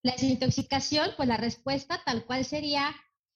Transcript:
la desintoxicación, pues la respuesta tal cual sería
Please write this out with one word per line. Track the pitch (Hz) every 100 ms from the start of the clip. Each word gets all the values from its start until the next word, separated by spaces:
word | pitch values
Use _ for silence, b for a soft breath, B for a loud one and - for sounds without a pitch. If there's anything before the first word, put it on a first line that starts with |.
la | 247
desintoxicación, | 247 269 262 254 - - 269 - 302 349 -
pues | 254
la | 220
respuesta | 233 - 269 277 - 359 -
tal | 226
cual | - 262
sería | 254 302 294 285 285 - _ _ _